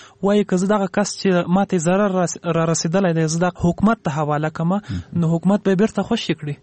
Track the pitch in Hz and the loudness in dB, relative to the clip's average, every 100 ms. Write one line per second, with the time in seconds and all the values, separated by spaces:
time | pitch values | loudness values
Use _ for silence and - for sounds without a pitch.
0 | - - 196 208 202 180 190 208 196 - | -20 -4 0 2 2 0 2 0 0 -2
1 | 202 - 196 180 170 190 196 185 165 190 | -2 0 0 2 2 0 2 0 2 2
2 | 208 185 170 - 170 165 165 160 170 190 | 2 0 -2 -4 -2 0 0 0 0 0
3 | 185 165 156 165 180 - 170 175 208 226 | 2 0 0 0 -2 0 -2 2 2 0
4 | 170 143 147 147 156 160 165 202 - 92 | -2 -4 -2 -2 -2 -2 -2 -2 -4 -8
5 | - 170 160 170 185 208 196 190 220 - | -6 -2 0 0 0 0 2 2 0 0
6 | 190 226 - 156 143 143 | -4 -4 -4 -6 -6 -10